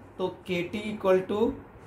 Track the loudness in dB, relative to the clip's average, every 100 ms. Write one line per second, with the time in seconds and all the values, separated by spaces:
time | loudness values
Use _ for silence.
0 | -10 -6 -6 -6 -4 -4 -2 -4 -6 0
1 | 4 4 4 0 0 0 -14 -20